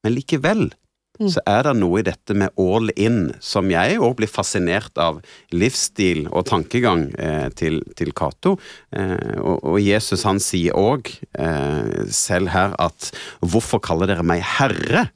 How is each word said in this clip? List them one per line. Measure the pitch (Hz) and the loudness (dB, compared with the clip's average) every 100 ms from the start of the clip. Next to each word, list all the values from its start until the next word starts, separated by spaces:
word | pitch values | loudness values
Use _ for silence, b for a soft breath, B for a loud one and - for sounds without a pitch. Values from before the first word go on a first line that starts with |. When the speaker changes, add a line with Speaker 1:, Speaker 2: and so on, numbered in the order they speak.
Speaker 1:
men | 110 | 0
likevel | 120 - 151 151 220 - - _ _ _ _ | -2 0 0 2 2 0 -4 _ _ _ _
Speaker 2:
Mm. | 208 | 0
Speaker 1:
så | 165 | 0
er | - 104 | 2 2
det | 143 120 | 4 2
noe | 92 95 | 2 2
i | |
dette | 90 - - | 0 -4 -2
med | 101 98 - | 0 0 2
all | 92 107 110 - | 2 2 0 2
in | 110 117 76 - | 2 2 0 -4
som | - 104 95 | -4 0 2
jeg | 85 104 214 | 2 2 2
også | 123 123 | 2 2
blir | 110 | -2
fascinert | - 98 101 87 95 - - | -2 -2 0 0 0 -2 -2
av | 80 76 B B B | -2 -2 B B B
livsstil | 87 113 - - - 95 78 73 | 0 0 0 -4 0 2 2 0
og | 85 90 | -2 0
tankegang, | 90 80 123 120 85 71 - | 0 0 0 2 2 0 -4
eh, | 78 76 65 | -4 -2 -4
til, | - 80 80 - | -2 -2 -2 -6
til | - 73 | -6 -6
Cato. | - 71 - 180 196 B B B | -2 -4 0 0 0 B B B
Eh, | - 95 90 - - | -6 -2 -2 -4 -2
og, | 80 87 | -2 -2
og | 76 95 | 0 2
Jesus | 101 107 - 95 | 4 2 0 -2
han | 107 98 | 0 0
sier | - 92 82 | 0 0 0
også, | - 104 135 - - - - | 2 2 0 -6 -16 -14 -6
eh, | 80 76 69 73 55 50 50 | -2 0 -2 -2 -2 -4 -4
selv | 53 - 90 92 | -2 0 0 0
her | 92 98 - | 2 0 0
at | 82 - - B B B | -2 -2 -12 B B B
"Hvorfor | 87 110 - 101 | 0 0 2 -2
kaller | - 82 95 | 0 0 2
dere | 87 85 | 2 2
meg | 90 | 0
herre? | 85 - 135 - - 175 240 | 0 0 0 0 0 2 0